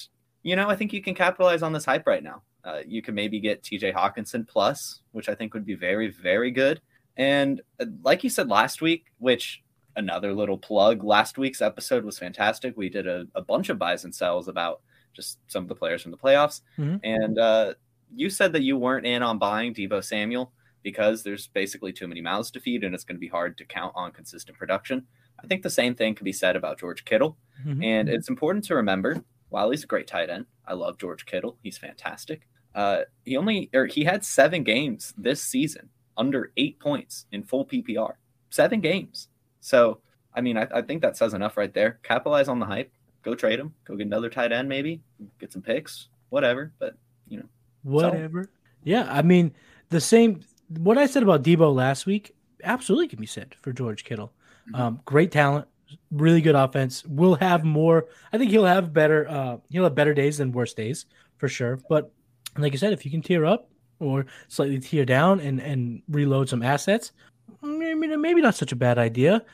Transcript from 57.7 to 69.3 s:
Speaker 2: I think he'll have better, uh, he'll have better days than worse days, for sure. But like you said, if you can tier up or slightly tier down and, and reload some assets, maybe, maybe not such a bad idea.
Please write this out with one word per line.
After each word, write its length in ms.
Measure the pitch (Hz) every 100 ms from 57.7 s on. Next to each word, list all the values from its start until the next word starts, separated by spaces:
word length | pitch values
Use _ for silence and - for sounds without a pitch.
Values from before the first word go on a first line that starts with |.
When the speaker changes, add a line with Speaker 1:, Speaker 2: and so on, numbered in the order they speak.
| 151 165 165 160 - -
Speaker 2:
I 60 | 220
think 140 | 247
he'll 140 | 220 185
have 280 | 185 175
better, 340 | 151 151 156 151
uh, 300 | 147 127 117 -
he'll 160 | 170 180
have 100 | 139
better 180 | 147
days 240 | 143 143 147
than 140 | 131
worse 240 | 123 117 -
days, 320 | 110 156 - _ _ _
for 100 | 135
sure. 320 | - 120 131 -
But 220 | 202 226 _ _ _ - -
like 160 | 147
you 60 | 135
said, 160 | 208
if 100 | 185
you 60 | 139
can 140 | 160
tier 240 | - 175 156
up 240 | 226 - _ _ -
or 280 | 147 135 135 - -
slightly 320 | - 143 135
tier 240 | 131 151
down 360 | 127 127 170 196
and, 200 | 143 131
and 440 | 131 135 120 113 -
reload 420 | 147 143 135 131
some 120 | 120
assets, 500 | 120 143 - 220 - _ _ _ - -
maybe, 520 | 294 302 330 311 311 311
maybe 260 | 311 339
not 120 | 269
such 180 | - 135
a 40 | 120
bad 240 | 123 120
idea. 440 | 117 117 143